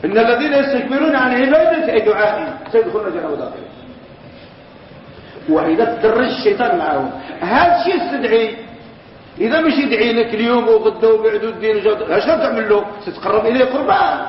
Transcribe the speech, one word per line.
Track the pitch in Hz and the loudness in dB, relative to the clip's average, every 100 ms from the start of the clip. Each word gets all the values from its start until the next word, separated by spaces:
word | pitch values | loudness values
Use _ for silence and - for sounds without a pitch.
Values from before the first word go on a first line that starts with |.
إن | 160 208 | 0 2
الذين | 233 240 294 | 2 2 2
يستكبرون | 277 269 254 196 269 311 277 | 0 0 -2 -2 -2 0 2
عن | 254 247 | 0 2
عبادتي، | 262 311 320 320 - | 2 4 4 2 0
أي | 226 | 0
دعائي، | 208 208 214 - - - - | 2 2 0 -2 -8 -12 -2
سيدخلون | 226 185 214 196 | 0 0 -2 -6
جهنم | 170 160 | -6 -6
داخلين. | 143 - - - - - - - - - - - - - - - - - - - - - | -8 -8 -12 -18 -20 -20 -20 -20 -20 -20 -20 -20 -20 -20 -20 -20 -20 -20 -20 -20 -14 0
وإذا | 156 165 165 | 0 2 2
تدرج | 233 - 220 226 254 | 0 2 2 2 0
الشيطان | - 214 202 247 175 | 0 0 0 0 0
معهم، | 156 143 131 - - - | 0 -2 -4 -8 -14 -8
هذا | 175 247 349 349 | 0 2 4 2
الشيء | 349 359 269 | 0 -2 -4
تدعي. | 269 226 226 220 - - - - - - - - - | -4 0 2 0 -6 -16 -20 -20 -20 -20 -20 -20 -4
إذا | 214 311 | 0 2
مش | 320 | 2
يدعي | 269 269 220 233 | 0 0 0 2
لك | 226 220 | 2 0
اليوم | 214 233 240 226 | 0 0 2 4
وغدا | 220 220 208 226 | 4 2 2 2
وبعد | 220 220 208 | 4 2 0
والدين | 220 214 220 214 | -4 -4 -2 0
وجاد، | 202 208 | 0 0
اش | 220 185 | 0 -2
تعمل | 226 320 - 226 214 | 0 0 0 -2 0
له؟ | 208 202 - - | 0 0 -10 -12
ستقرب | - 202 214 226 | -8 -2 0 0
إليه | 247 | 2
قربان. | 254 277 - - - - | 0 0 0 2 2 -2